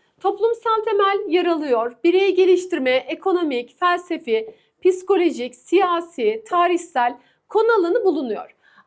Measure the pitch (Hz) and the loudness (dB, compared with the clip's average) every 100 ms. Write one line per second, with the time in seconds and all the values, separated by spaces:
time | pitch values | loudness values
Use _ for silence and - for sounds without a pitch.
0 | _ _ 392 392 453 453 453 440 440 403 | _ _ -4 -2 -2 -2 -2 -2 0 0
1 | 392 403 403 359 349 320 294 226 240 - | 2 0 0 0 0 -2 0 -2 -2 -2
2 | 349 370 392 370 370 359 359 311 254 254 | 2 2 2 2 4 2 0 -4 0 0
3 | 262 320 381 359 311 247 240 - 349 359 | -2 -6 -2 0 -2 -4 -8 -4 -2 -2
4 | 359 320 240 220 220 - _ _ 359 370 | -4 -8 -2 -4 -4 -16 _ _ 0 0
5 | - 381 339 226 247 - - 359 359 339 | 0 0 0 -2 -10 -12 -2 0 2 -2
6 | 339 - 214 220 - 349 349 349 - 254 | -6 -4 -2 -2 -2 0 0 0 -4 -2
7 | 240 - _ _ - 427 453 453 339 466 | -2 -4 _ _ -4 0 2 2 0 0
8 | 381 302 247 185 - _ _ _ | 0 -2 -4 -8 -12 _ _ _